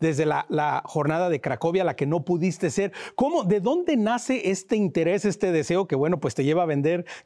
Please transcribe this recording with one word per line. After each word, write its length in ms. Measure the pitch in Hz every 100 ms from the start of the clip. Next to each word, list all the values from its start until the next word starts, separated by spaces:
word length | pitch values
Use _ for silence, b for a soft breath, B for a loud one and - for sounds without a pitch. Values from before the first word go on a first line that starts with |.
desde 260 | 160 143 151
la, 200 | 143 -
la 340 | 151 147 139
Jornada 440 | - 160 143 160 180
de 120 | 147
Cracovia, 440 | 139 131 165 185
la 120 | 175 131
que 100 | 143
no 180 | 165
pudiste 460 | 143 175 185 - 175
ser? 220 | 156 196 B B
¿Cómo, 300 | - 269 339
de 160 | 190 208
dónde 360 | 190 339 349 269
nace 540 | 214 240 - 262 180
este 260 | 190 - 220
interés, 480 | 190 170 165 196
este 280 | 208 - 190
deseo 340 | 160 143 175 190
que, 100 | 135
bueno, 240 | 151 175
pues 140 | 135
te 100 | -
lleva 180 | 139 160
a 40 | 170
vender 380 | 143 147 175 170 B